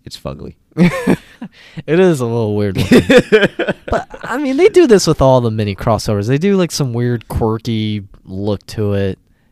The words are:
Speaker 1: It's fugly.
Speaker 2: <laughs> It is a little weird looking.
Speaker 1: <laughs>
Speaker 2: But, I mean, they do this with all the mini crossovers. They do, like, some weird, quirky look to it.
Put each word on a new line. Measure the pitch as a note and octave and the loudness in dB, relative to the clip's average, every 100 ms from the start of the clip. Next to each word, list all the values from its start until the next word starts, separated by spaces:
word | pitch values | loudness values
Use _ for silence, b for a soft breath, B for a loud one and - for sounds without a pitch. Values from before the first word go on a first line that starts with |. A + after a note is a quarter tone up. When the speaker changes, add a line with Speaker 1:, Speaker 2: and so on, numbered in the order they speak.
| - | -20
Speaker 1:
It's | - | -14
fugly. | D2 C2+ - - _ - | -12 -12 -14 -20 _ 0
Speaker 2:
<laughs> | F3 C5+ A#4+ - - _ G#3+ B B B - | 0 2 -2 -4 -6 _ -20 B B B -2
It | E3 | 2
is | F#3 D3+ | 2 2
a | A#2 | -2
little | A#2 G#2+ G#2 | -2 -2 -2
weird | G#2 F#2 | -2 -2
looking. | - B3 | 2 4
Speaker 1:
<laughs> | - B3+ - G#3+ G3 - - - - | 6 4 4 2 2 -2 -6 -8 -6
Speaker 2:
But, | - - - | -6 -6 -14
I | - B3 | -10 -6
mean, | C#4+ C4+ | -4 2
they | F#4+ | 4
do | F4+ D#4 | 6 6
this | G3 - | 6 4
with | D3 | 2
all | C3+ B2+ | 4 4
the | A#2+ | 2
mini | A2 G#2 F#2+ | -2 -4 -2
crossovers. | B2 G#2 - G#2 G#2 | -2 -2 -2 -4 -2
They | C#3+ | 0
do, | G3 G3 | 0 0
like, | E3+ | 0
some | - C3+ | -2 -4
weird, | A#2 A#2+ A#2+ - | -2 -2 -2 -4
quirky | - A2+ A2 A#2+ A2 G#2+ G#2 G2+ - - | -2 -2 -2 -4 -4 -2 -4 -8 -18 -16
look | F#2+ G#2 G2 - | -8 -6 -6 -8
to | - G#2 | -6 -4
it. | G2+ G2 - _ _ _ | -2 -4 -6 _ _ _